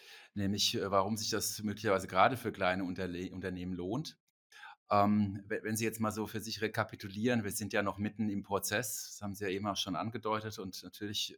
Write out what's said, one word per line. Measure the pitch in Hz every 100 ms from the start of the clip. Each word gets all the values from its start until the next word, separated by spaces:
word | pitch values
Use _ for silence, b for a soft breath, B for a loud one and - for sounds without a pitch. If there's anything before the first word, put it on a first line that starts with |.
| b b b
nämlich, | 104 98 101 - 117
äh, | 98
warum | 98 98 110
sich | 110
das | 104 - -
möglicherweise | 104 101 110 95 92
gerade | 95 110 123
für | 107
kleine | - 92 92
Unterle-, | 90 90 92 90 92
Unternehmen | 92 92 90 90
lohnt. | 87 90 123 156 - _ _ _ B B B -
Ähm, | 104 104 104 101 98 98
we-, | 107
wenn | 104 110
Sie |
jetzt | 113 -
mal | 110
so | 107 101
für | 110
sich | 113 -
rekapitulieren, | 107 113 107 - 101 98 120 120
wir | 101
sind | - 98
ja | 107
noch | 98 92
mitten | 104 - 107
im | 98
Prozess, | 98 101 - 104 120 - -
das | -
haben | 104
Sie | 98
ja | 101
eben | 98 104
auch | 95
schon | 101 82
angedeutet, | 107 117 107 107 107 104
und | 95 -
natürlich, | 92 - 104 107 -